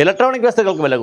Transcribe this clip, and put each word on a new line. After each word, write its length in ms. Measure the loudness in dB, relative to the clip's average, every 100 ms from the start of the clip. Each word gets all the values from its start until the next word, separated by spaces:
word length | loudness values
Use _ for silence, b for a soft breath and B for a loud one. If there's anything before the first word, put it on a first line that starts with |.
ഇലക്ട്രോണിക് 440 | 0 2 0 0 -2
വസ്തുക്കൾക്ക് 360 | 0 0 0 -2
വില 100 | -2